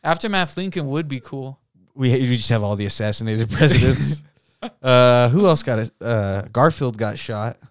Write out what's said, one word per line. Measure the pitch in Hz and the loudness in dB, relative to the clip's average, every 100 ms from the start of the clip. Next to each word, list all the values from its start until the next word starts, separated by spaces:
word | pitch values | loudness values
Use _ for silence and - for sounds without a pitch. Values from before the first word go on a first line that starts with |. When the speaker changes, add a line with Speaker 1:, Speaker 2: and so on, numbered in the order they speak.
Speaker 1:
Aftermath | 151 165 226 202 175 - | -2 -4 -2 -2 -4 -6
Lincoln | 190 180 143 | -6 -6 -4
would | 143 156 | -4 -6
be | 135 | -8
cool. | - 135 131 135 _ _ _ | -10 -12 -12 -16 _ _ _
Speaker 2:
We, | - 127 | -2 0
we | 127 123 123 | 2 2 0
just | 107 | 0
have | 113 | 0
all | 104 101 | 0 -2
the | 101 | -4
assassinated | - 107 101 113 107 110 | -4 -4 -4 -4 -2 -2
<laughs> | |
presidents. | - 151 127 131 127 139 151 - _ _ _ 240 _ | 2 4 4 4 2 -2 -4 -10 _ _ _ -16 _
Uh, | 131 123 123 123 120 | 4 6 6 6 4
who | 151 202 | 4 4
else | 156 | 2
got | - 113 | 0 -4
it? | 95 _ | -4 _
Uh, | 117 113 98 98 - | -4 -2 -2 -4 -4
Garfield | 110 151 156 131 107 | 0 0 0 -6 -4
got | 110 - | -6 -6
shot | - 107 110 - - | -10 -8 -8 -10 -20